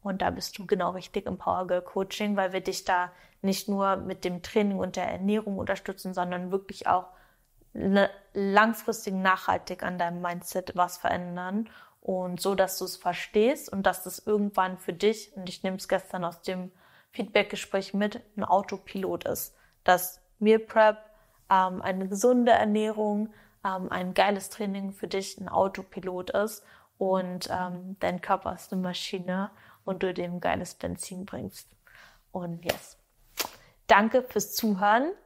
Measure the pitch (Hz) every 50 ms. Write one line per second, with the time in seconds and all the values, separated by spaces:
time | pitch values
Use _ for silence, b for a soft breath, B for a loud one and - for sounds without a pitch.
0 | - 202 190 190 185 180 175 180 - - - - 196 175 208 185 180 175 180 185
1 | 170 - - 202 196 - 180 180 - - 180 180 185 175 180 180 180 - - 202
2 | 190 190 - - 214 208 202 196 190 185 185 190 180 - 190 - - - 185 180
3 | 180 175 b b b b b b - 196 190 196 - - 202 196 196 196 196 190
4 | 196 185 185 180 - 180 180 175 - - - 220 208 202 196 185 190 185 180 185
5 | 180 - - 180 190 196 208 220 214 214 196 190 175 185 196 185 - - 190 -
6 | - 185 185 180 180 180 180 180 180 180 185 196 190 - - - - - 180 180
7 | 180 b b b b b b b b b _ _ _ _ _ - - 196 190 202
8 | 196 - - - _ _ _ 202 196 196 196 208 214 226 226 - - - 220 220
9 | - 208 190 190 190 190 185 185 - - 190 180 - - 180 180 - 180 180 180
10 | 175 170 175 175 175 175 175 175 - - - 190 180 - - 180 180 175 - -
11 | - - - 180 180 175 175 180 180 185 190 208 226 B B B B B B B
12 | _ - 190 185 185 180 180 175 - 190 202 190 190 185 185 - 185 180 - -
13 | - 180 175 - - - - 208 214 240 294 302 - - - 196 190 190 180 -
14 | - 180 - - _ - 214 208 208 202 196 - 185 185 185 180 - - 180 165
15 | - 214 220 220 - - - 202 180 180 - - - 190 185 196 - - - 185
16 | - - - 185 175 170 175 - _ - 185 185 180 185 b b b b b b
17 | b b _ - 196 190 - 208 202 202 - 196 - - - 196 190 - - 196
18 | 208 208 208 240 - _ _ 208 196 - 180 196 202 - 202 190 - - - 196
19 | 185 180 175 170 - - - - - - b b b b b b _ - 185 175
20 | 175 - - - _ _ _ _ 214 214 220 220 220 - - 226 214 214 214 214
21 | - - b b b b b b _ _ 190 190 185 185 185 185 - 190 185 185
22 | 190 190 202 196 214 247 254 247 240 240 226 220 214 214 208 214 214 214 220 214
23 | 214 214 208 208 214 220 B B B B B B _ 196 190 185 185 - - 180
24 | 180 180 185 - 185 202 202 196 190 - - - 214 202 196 196 196 196 196 -
25 | - 175 - 196 190 - - - 190 180 - - 190 196 190 - 185 _ - 196
26 | 175 185 180 180 180 185 - 196 202 220 214 - b b b b b b b _
27 | 202 190 190 190 185 180 180 180 - - 185 180 185 180 175 180 180 185 190 _
28 | - 180 180 175 - - 196 185 - - 180 175 - - 202 185 185 180 180 -
29 | - - - 190 180 180 180 185 196 208 B B B B B B B - 190 185
30 | 190 185 180 180 175 175 175 175 - 180 165 - 175 175 - _ - 175 175 165
31 | - - 185 185 185 196 - - - 190 - - - _ _ _ B B B B
32 | B B B B B _ - 190 175 175 170 170 175 175 - - - - - _
33 | _ _ _ _ _ _ B B B B B B B B B B _ - 165 196
34 | 214 226 - 254 247 - - 214 202 - - - - 220 202 185 202 208 214 233
35 | 269 330 403 - _